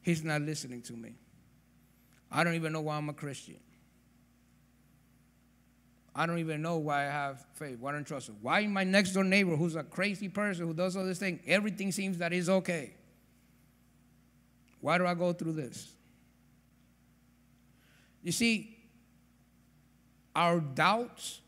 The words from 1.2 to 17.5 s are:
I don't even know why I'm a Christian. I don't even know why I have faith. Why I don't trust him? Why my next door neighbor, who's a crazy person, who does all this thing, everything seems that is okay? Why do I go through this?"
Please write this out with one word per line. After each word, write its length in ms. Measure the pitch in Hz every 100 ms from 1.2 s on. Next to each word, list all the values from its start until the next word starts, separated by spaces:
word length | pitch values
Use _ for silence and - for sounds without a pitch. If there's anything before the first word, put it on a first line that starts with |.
| - _ - _ _ _ _ _ _ _ _
I 140 | 139
don't 100 | 170
even 180 | 165 160
know 80 | 156
why 160 | 151 151
I'm 140 | 151
a 20 |
Christian. 480 | 147 147 135 - - _ - _ _ _ _ _ _ _ _ _ _ _ _ _ _ _ _ _ _ _ _ _ _ _
I 120 | - 165
don't 120 | 170
even 240 | 160 151
know 160 | 160 170
why 240 | 151 143
I 80 | 139
have 360 | 147 143 131 -
faith. 240 | - 151 123
Why 120 | 131
I 20 |
don't 120 | 147
trust 240 | 143 147 117
him? 100 | 104
Why 260 | 113 170 208
my 160 | 196
next 300 | 185 196 190
door 100 | 190
neighbor, 320 | 190 190 190
who's 220 | 156 170 160
a 80 |
crazy 440 | 143 - 196 196 202
person, 380 | 185 208 175 170
who 80 |
does 220 | 160 185 185
all 80 |
this 160 | 190 180
thing, 180 | 196 170 -
everything 460 | 180 208 190 196
seems 260 | 180 190 175
that 140 | 170
is 160 | 175 175
okay? 460 | 190 185 170 123 - - _ _ _ _ _ _ _ _ _ _ _ _ _ _ _ _ _
Why 180 | 135 170
do 80 | 180
I 80 |
go 180 | 175 180
through 200 | 170 165
this?" 420 | 156 127 - - - _ _ _ _ _ _ _ _ _ _ _ _ _ _ _